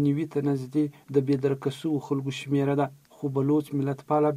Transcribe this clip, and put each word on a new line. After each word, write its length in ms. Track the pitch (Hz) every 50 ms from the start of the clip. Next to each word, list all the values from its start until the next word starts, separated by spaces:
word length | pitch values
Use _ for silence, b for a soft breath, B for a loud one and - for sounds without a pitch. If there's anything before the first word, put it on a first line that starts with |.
| 143
نوي 200 | 143 143 151 165 160
ته 80 | - 147 139
نږدې 380 | 143 143 135 127 127 135 151 151 143 B B B - 135
د 40 | 143 135
بې 100 | 143 143 127 135
درکه 240 | 139 135 135 - 139 - -
سوو 260 | - 160 151 135 -
خلکو 240 | - 143 139 131 139 131 -
شمېره 360 | - 135 143 139 139 139 143 143
ده، 80 | 139 135 - - _ _ -
خو 100 | - - 143 131
بلوچ 300 | 139 135 143 147 151 147 - 147
ملتپاله 520 | 139 135 143 135 - - - 151 151 151 151 143